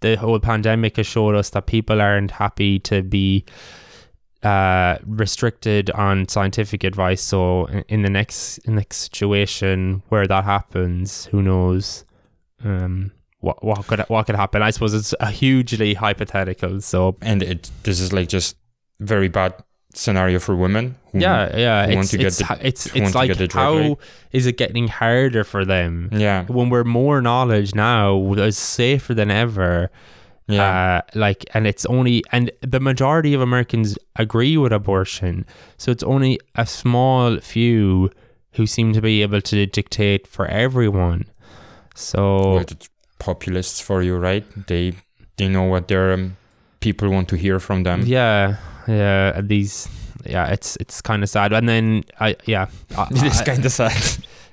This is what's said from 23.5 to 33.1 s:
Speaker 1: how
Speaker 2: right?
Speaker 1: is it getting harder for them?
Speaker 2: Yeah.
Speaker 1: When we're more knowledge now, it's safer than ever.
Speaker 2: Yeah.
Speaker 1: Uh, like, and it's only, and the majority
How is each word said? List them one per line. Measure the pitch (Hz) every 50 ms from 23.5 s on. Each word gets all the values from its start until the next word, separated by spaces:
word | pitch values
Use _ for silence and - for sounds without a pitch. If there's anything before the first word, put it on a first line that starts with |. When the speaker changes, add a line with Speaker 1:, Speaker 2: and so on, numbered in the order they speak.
| - 135 131
Speaker 1:
how | 143 160 156
Speaker 2:
right? | 151 151 147 - - - - - - - -
Speaker 1:
is | 131 123
it | 123 120 -
getting | 120 - 107 120 120 110
harder | - - 117 113 120 127 135 135 120 110 101
for | - - 101 95
them? | 95 95 90 87 85 85 85 85 92
Speaker 2:
Yeah. | 107 104 107 104 98 92 87 95
Speaker 1:
When | 123 123 123 123
we're | 123 120 120
more | 117 117 120 135 147 147 135
knowledge | 120 120 120 123 127 120 110 104 104 98 98
now, | 107 107 117 120 110 104 98 98 95 95 95 98
it's | 104 98 107 101 -
safer | - - - - 120 127 143 135 - - 120
than | 110 104 104
ever. | 98 107 120 117 107 98 92 87 87 85 87 - - - - - - - - - - _ _ -
Speaker 2:
Yeah. | 104 101 98 98 92 92 92 92 90 85
Speaker 1:
Uh, | - - - 107
like, | 107 101 98 - - - -
and | 110 110
it's | 104 101 - -
only, | - 123 127 127 123 120 113 - - -
and | 123 123 117 - _
the | - 131 127 127
majority | 131 135 127 123 135 139